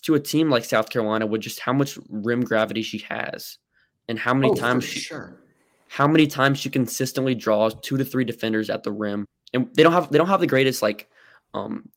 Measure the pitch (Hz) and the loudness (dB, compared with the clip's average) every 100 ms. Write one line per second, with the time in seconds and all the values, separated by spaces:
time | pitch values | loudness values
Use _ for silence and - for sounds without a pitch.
0 | - 147 147 151 160 120 - 110 110 123 | 0 0 0 0 2 0 2 0 0 -2
1 | 107 110 107 110 - - - 135 139 - | -2 -2 -2 -4 -6 -6 -2 0 0 -4
2 | - 110 107 120 113 110 107 107 110 107 | -10 -6 -2 0 0 0 0 -2 -6 -8
3 | - 117 - - - - _ _ _ _ | -8 -8 -8 -10 -14 -20 _ _ _ _
4 | - 110 123 131 127 - 120 127 - 135 | -10 -4 0 2 2 2 0 0 -2 -8
5 | - 151 92 - _ _ _ _ _ - | -10 -12 -16 -20 _ _ _ _ _ 0
6 | 143 160 147 139 135 139 151 135 120 - | 4 6 4 4 2 2 -2 -2 -2 -4
7 | 131 - 131 117 110 104 110 - - 135 | -4 -2 -2 0 2 2 2 -2 -4 -2
8 | 135 135 120 113 113 110 107 110 110 104 | -2 -2 -2 -4 -2 -2 -2 -4 -6 -6
9 | 104 104 101 _ _ 127 120 - 160 175 | -4 -4 -8 _ _ -2 2 4 6 6
10 | 139 147 175 190 160 131 135 127 107 104 | 4 2 4 2 4 4 2 2 -2 -2
11 | - _ - _ _ 101 104 - - | -10 _ -20 _ _ -10 -8 -10 -12